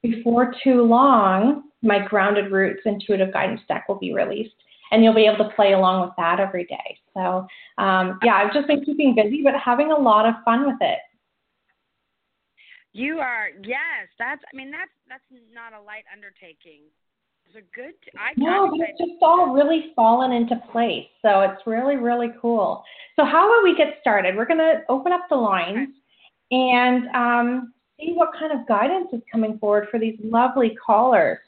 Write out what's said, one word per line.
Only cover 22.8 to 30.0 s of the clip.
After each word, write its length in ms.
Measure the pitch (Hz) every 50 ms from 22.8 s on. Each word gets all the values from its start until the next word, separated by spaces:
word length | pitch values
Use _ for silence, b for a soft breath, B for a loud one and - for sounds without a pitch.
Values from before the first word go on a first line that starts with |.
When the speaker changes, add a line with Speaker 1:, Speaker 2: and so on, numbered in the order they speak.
| B B B B B B B
Speaker 1:
So 80 | - 294
how 220 | - 277 330 381
about 180 | 427 466 466 403
we 120 | 359 -
get 220 | - 294 302 294 -
started? 340 | - 262 208 202 180 185 190
We're 120 | 208 233
gonna 340 | 247 330 320 320 320 311 320 - -
open 220 | 254 269 269 349
up 160 | 359 359 359 -
the 60 | 302
lines 540 | 262 233 208 190 180 170 175 202 233 277 269 _ _ b b b b b b b _ _ _
Speaker 2:
Okay. 180 | 247 254 262 254
Speaker 1:
and, 360 | 247 247 247 247 247 254 240 -
um, 640 | - 247 240 240 240 240 240 240 247 254 247 233 _ _ _ _ _ _
see 140 | 311 339 349
what 200 | 339 320 320 -
kind 180 | - 311 311
of 160 | 302 240 -
guidance 420 | - 220 202 226 285 370 381 359 - 247
is 80 | 233 _ _
coming 280 | - 226 220 214 220 220
forward 300 | 214 208 208 208 208 -
for 80 | -
these 180 | 226